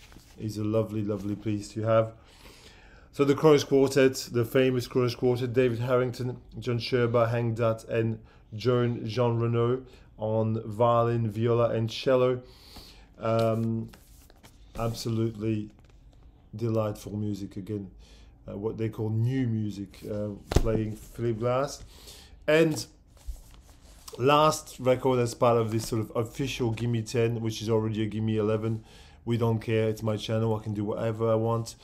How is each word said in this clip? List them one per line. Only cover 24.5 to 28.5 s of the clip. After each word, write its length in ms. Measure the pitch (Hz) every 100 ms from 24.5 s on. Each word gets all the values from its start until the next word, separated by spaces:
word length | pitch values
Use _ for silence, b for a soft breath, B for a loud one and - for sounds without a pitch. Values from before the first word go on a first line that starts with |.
| 151 - -
record 400 | 127 127 131 127
as 140 | 117
part 220 | - 123 117
of 140 | 113
this 160 | 113 110
sort 140 | 113
of 100 | 107 120
official 560 | 113 - 135 - 123
Gimme 300 | 110 120 117
ten, 380 | 110 123 117 117
which 220 | 113 110
is 80 | 110
already 320 | 113 110 107
a 40 | 110
Gimme 300 | 104 110 110
eleven. 460 | 104